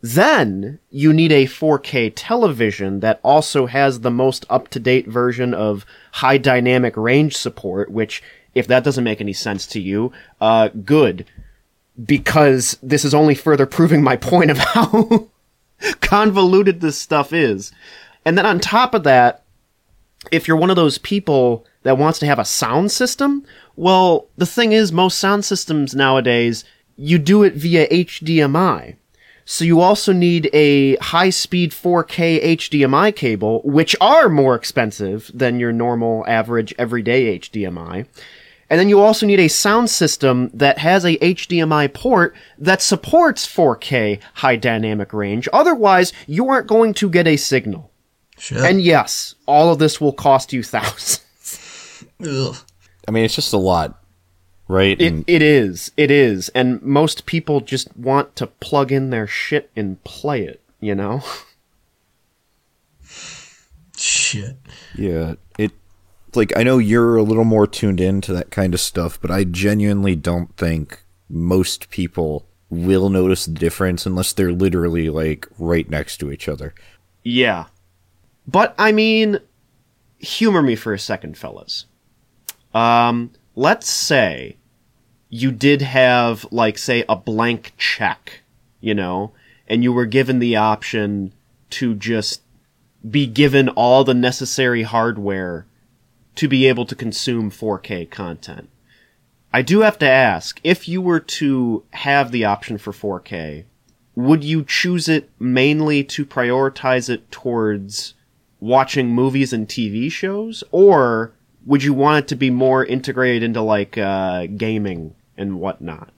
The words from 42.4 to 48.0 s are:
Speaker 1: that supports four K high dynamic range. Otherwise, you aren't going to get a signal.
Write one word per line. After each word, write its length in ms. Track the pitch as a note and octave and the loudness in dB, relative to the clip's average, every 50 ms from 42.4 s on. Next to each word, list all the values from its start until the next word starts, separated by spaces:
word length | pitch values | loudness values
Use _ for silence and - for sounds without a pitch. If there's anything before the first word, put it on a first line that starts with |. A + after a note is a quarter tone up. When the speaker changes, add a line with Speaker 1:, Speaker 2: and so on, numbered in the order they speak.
| - - _ | -20 -20 _
Speaker 1:
that 240 | _ C#3+ D#3+ F#3+ - | _ 0 0 0 0
supports 640 | - - G#3 F3 - - - E4 F4 D#4+ A#3+ - - | 2 -2 -2 -2 -2 2 4 4 4 4 2 -2 -8
four 300 | - - - F3 C#3+ A#2 | -8 -2 2 2 2 2
K 460 | - - - C#3 B2 A2 G#2 G#2 G2+ - - _ | 0 -6 -4 -2 0 0 0 -2 -4 -8 -18 _
high 200 | - - C3+ B2+ | -2 0 0 0
dynamic 580 | A2+ G#2 B2+ A2+ A2 A2+ A2 G#2+ G#2 G2+ - - | 2 0 -2 -2 0 -2 -4 -4 -4 -6 -6 -6
range. 360 | G#2+ G#2 G2+ G2+ A2+ B2 - - | -6 -4 -4 -4 -4 -6 0 2
Otherwise, 600 | A#3 D4+ F4+ E4 B3 G#3+ G3+ F#3+ F#3 F#3 F3+ - - - - | 4 4 4 2 2 2 4 4 4 2 0 -2 -14 -14 -8
you 200 | D3 E3+ A#3+ C4 | -4 -2 0 0
aren't 200 | C4+ C4 B3+ - | 0 -2 0 0
going 260 | G#3+ A3+ A3+ A3+ G#3 | 2 2 2 2 0
to 160 | - G#3+ G3 | -2 -2 0
get 160 | E3 F3 F3 | 2 2 2
a 100 | D#3+ D#3 | 2 2
signal. 540 | C#3 - - C#3 C3 G2+ G#2+ G2 E2 - _ _ _ | 0 0 -2 -2 -2 -2 -4 -10 -10 -12 _ _ _